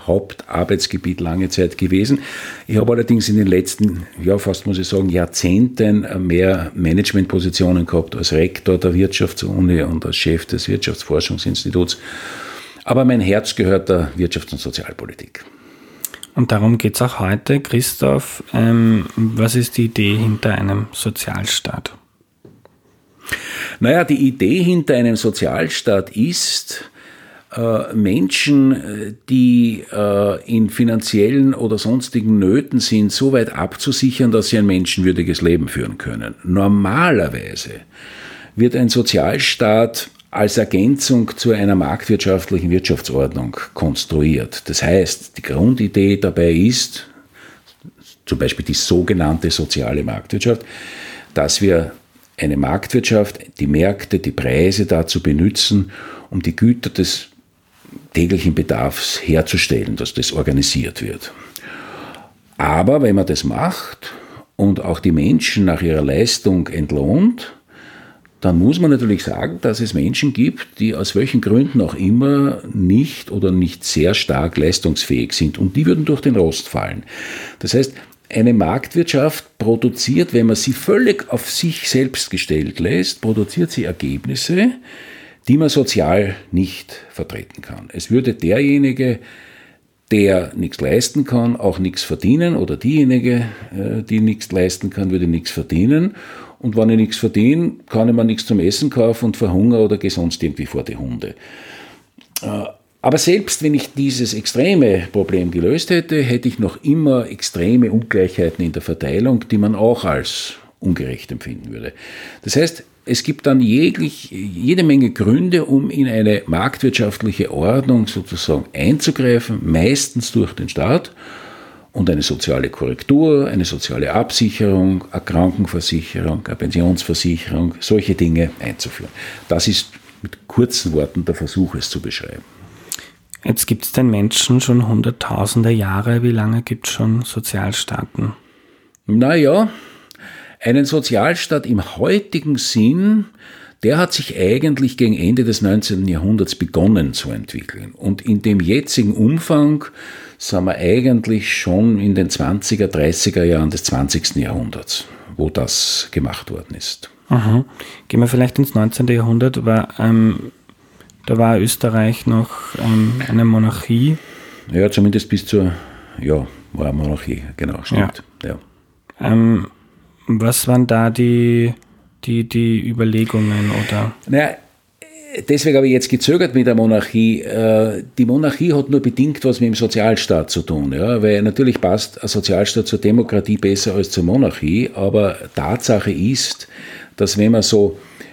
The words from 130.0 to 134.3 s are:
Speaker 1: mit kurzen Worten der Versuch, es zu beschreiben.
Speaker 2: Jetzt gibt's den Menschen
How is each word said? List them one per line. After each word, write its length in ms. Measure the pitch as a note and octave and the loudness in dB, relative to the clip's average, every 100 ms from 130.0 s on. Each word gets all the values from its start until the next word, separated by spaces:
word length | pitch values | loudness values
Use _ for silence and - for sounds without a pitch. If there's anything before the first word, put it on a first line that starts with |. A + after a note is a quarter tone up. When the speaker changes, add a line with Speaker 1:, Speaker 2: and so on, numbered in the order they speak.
| - - | -20 -18
Speaker 1:
mit 260 | - - - | -16 -16 -6
kurzen 460 | - A#2+ - F2 | 0 0 0 -2
Worten 320 | D#2 C#2+ F2+ E2+ | -2 -2 -2 -4
der 100 | E2 | -4
Versuch, 400 | - - F2+ - | -4 -2 -2 -2
es 140 | - | -8
zu 100 | - | -8
beschreiben. 440 | - - - - - - - - - - - _ _ - | -8 -10 -12 -16 -18 -20 -20 -20 -16 -16 -16 _ _ -6
Speaker 2:
Jetzt 220 | - A#2 - | -4 -2 -2
gibt's 240 | A2 - | -4 -2
den 180 | - B2+ | 0 2
Menschen 520 | G#2 G#2 | 2 2